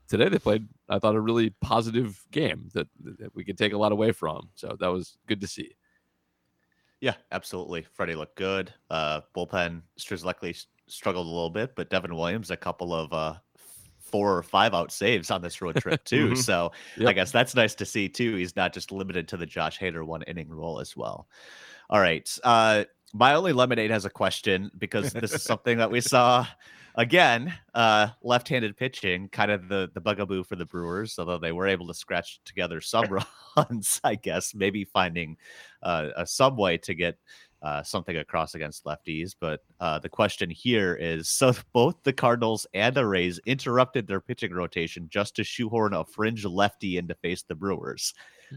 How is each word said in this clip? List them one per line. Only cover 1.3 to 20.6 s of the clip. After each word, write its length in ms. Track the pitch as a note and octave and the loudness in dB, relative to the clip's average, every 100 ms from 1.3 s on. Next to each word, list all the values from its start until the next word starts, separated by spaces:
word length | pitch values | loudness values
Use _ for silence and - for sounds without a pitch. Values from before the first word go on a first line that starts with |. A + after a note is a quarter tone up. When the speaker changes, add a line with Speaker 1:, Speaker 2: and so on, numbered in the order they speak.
| A#2 A2 - | 2 2 0
Speaker 1:
positive 600 | C3+ A#2 A2+ A#2 A#2 F#2+ _ | 0 0 2 -2 -2 -8 _
game 380 | - C3 D#2+ F#2+ | -2 -2 -4 -6
that, 140 | - D2+ _ - - | -6 -6 _ -20 -16
that 160 | G#2 | -14
we 80 | - | -12
could 140 | F#2 F2+ | -10 -2
take 160 | G#2 | -2
a 60 | G#2 | 2
lot 140 | G#2+ | 2
away 200 | G#2 A2+ | 2 2
from. 380 | A2 D#2+ D#2 - | 0 -4 -6 -12
So 220 | - - G2 | -16 -12 -4
that 100 | F#2 | -2
was 280 | F#2 E2+ _ - | -2 -6 _ -6
good 140 | G#2 | -6
to 60 | G2 | -4
see. 240 | - - _ _ _ _ _ _ _ _ _ _ _ _ _ | -10 -14 _ _ _ _ _ _ _ _ _ _ _ _ _
Speaker 2:
Yeah, 140 | B2+ - _ | -4 -4 _
absolutely. 540 | G2 - F#2 - E2+ D#2+ | -10 -8 -10 -8 -8 -10
Freddie 220 | - F2 | -6 -4
looked 220 | D#2+ D2+ - | -4 -8 -6
good. 360 | F#2+ G2 F2+ - _ | -2 -2 -4 -12 _
Uh, 320 | D#2+ D2+ D2+ - F2+ | -4 -2 -4 -6 -8
bullpen, 460 | E2+ F#2+ E2+ E2+ - - | -4 -2 -2 -6 -16 -18
Strzelecki 520 | - F2+ F2+ - F2+ | -10 -6 -6 -6 -8
s-, 160 | E2 - _ _ | -10 -16 _ _
struggled 400 | - G#2 F2+ E2 | -6 -4 -4 -4
a 40 | |
little 200 | E2+ E2+ | -4 -4
bit, 240 | G2 A#2 - | -4 -6 -8
but 140 | E2 | -4
Devin 240 | F#2 F2 | -2 -2
Williams, 360 | E2 E2+ A2 F2+ | -4 -4 -4 -6
a 60 | F2 | -8
couple 380 | F2+ - F2 | -8 -6 -4
of, 180 | E2 D#2 | -4 -2
uh, 220 | D#2+ D#2 D#2+ _ _ - - - _ | -4 -4 -6 _ _ -20 -20 -20 _
four 360 | - G#2+ G2+ F2+ | -4 0 2 2
or 60 | |
five 320 | - G2 A2+ | 4 6 6
out 180 | F2+ D#2+ | 4 -2
saves 380 | - G2+ G#2+ E2 | 0 0 0 0
on 120 | F#2+ | -4
this 180 | F2 - | -4 -8
road 160 | F2 D#2+ | -4 -4
trip 280 | - D3+ | -2 -4
Speaker 3:
<laughs> 0 | |
Speaker 2:
too. 220 | - C3 D3 | 0 0 2
Speaker 3:
Mm-hmm. 80 | B2+ | 0
Speaker 2:
So 360 | A#2+ F2+ E2+ - - - | 0 0 0 -4 -14 0
Speaker 1:
Yep. 100 | A2 | 2
Speaker 2:
I 40 | |
guess 200 | F#2+ F2+ | 4 2
that's 220 | A#2+ C3 | 2 2
nice 200 | B2+ A2 - | 4 2 0
to 80 | G2+ | -6
see 220 | A2+ F#2+ | -2 -2
too. 280 | - A#2+ G2+ | -2 -2 0
He's 200 | F2+ - | -4 -2
not 160 | F2+ | -2
just 200 | F2+ - | -2 -10
limited 360 | G2 F#2+ F2 D#2+ | -8 -6 -6 -6
to 80 | F2+ | -8
the 100 | E2+ | -8
Josh 320 | F2 D#2 - | -4 -4 -4
Hader 260 | F#2 E2 | -6 -6
one 180 | D#2+ D#2+ | -8 -10
inning 260 | - E2+ D#2 | -10 -12 -12
role 300 | D#2+ | -10